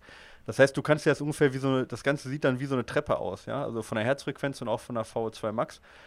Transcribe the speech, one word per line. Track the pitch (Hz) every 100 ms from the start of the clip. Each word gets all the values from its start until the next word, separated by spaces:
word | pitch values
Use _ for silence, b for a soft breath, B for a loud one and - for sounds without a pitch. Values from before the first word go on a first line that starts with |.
| B B B B -
Das | 107
heißt, | 135 -
du |
kannst | 135 151 156
dir |
das | 139
ungefähr | 147 147 147 131
wie |
so | 135
eine, | 131 123
das | 120
Ganze | 139 139 127
sieht | 147
dann | 143 127
wie | 139
so | 131
eine | 117
Treppe | 151 - -
aus, | 95 - -
ja, | 123
also | 117 113
von | - 113
der | 113
Herzfrequenz | 139 - - 139 135
und | 120
auch | 120
von | -
der | 117
V | 110 120 113
O |
zwei | - 110
Max. | 110 139 - b b